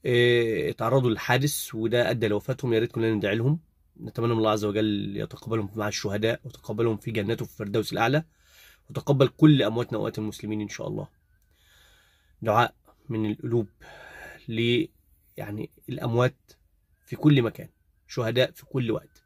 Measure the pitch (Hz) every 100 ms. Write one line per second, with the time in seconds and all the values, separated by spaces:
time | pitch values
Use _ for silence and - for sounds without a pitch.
0 | 135 120 120 120 117 101 71 - 113 135
1 | 123 104 - 127 143 - - 113 113 120
2 | 104 117 110 104 - 131 127 113 117 -
3 | 113 110 98 107 120 160 _ _ _ _
4 | 113 - 117 113 110 107 104 101 110 101
5 | 101 101 104 - - 113 101 104 104 -
6 | 107 101 110 120 127 - - 107 117 110
7 | - 110 101 113 113 - 104 110 104 -
8 | 113 143 160 _ _ _ - _ _ -
9 | - 139 131 - 156 143 104 113 117 110
10 | 107 107 107 101 104 107 104 - 107 104
11 | 98 _ _ _ _ _ _ _ _ _
12 | _ _ _ _ 110 107 117 _ _ _
13 | _ 110 107 107 123 120 104 _ - -
14 | - - - - - 113 117 120 - _
15 | _ _ _ - 104 104 - _ - 123
16 | 127 117 127 - _ _ _ _ _ _
17 | _ - - 143 117 - - _ _ _
18 | _ - 113 117 127 - - 135 117 107
19 | - _